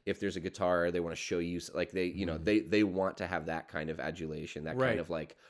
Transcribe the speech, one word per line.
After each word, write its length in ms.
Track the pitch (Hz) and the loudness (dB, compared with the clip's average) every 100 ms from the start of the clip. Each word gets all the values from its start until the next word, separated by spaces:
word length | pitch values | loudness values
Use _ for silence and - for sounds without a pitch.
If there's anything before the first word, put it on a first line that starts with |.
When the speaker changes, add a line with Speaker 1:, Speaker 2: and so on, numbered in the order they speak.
| - | -4
Speaker 1:
if 140 | 98 | -2
there's 160 | 101 90 | -2 -2
a 40 | |
guitar, 500 | 90 - 90 87 87 | -4 0 2 4 4
they 80 | 87 | 2
wanna 160 | 85 80 | -2 -4
show 240 | - 87 | -2 0
you 160 | 85 87 | 0 -2
s-, 180 | - | -4
like, 160 | 85 87 | -4 -2
they, 160 | 92 90 | 0 0
you 180 | 87 | 0
know, 140 | 87 80 | -2 0
Speaker 2:
Mm. 60 | |
Speaker 1:
they, 160 | 80 107 | 4 4
they 240 | - 107 | 6 4
want 320 | 104 92 95 - | 4 4 0 0
to 80 | 87 | -2
have 180 | 87 80 | -2 -2
that 220 | 82 - | -4 -4
kind 220 | 82 78 | -4 -4
of 80 | 80 | -4
adulation, 640 | 73 82 78 76 80 73 | -4 -4 -6 -6 -8 -8
that 120 | 78 123 | -4 0
Speaker 3:
Right. 140 | 131 | 2
Speaker 1:
kind 100 | 104 | 0
of, 100 | 80 | -2
like, 260 | 82 78 - - | -4 -6 -12 -20